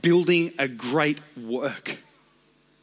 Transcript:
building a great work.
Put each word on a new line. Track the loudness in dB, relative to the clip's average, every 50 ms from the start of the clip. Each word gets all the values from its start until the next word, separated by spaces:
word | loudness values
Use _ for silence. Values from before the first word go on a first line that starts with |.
building | 2 4 4 4 4 4 2 2 2 0 -2 -4
a | -4 -4
great | -4 -6 -6 -2 0 0 2 0 0 -2 -8 -14 _ -14
work. | -8 -6 -6 -4 -4 -6 -6 -8 -10 -12 -12 -12 -16 _ _ _ _ _ _ _ _ _ _ _ _ _ _ _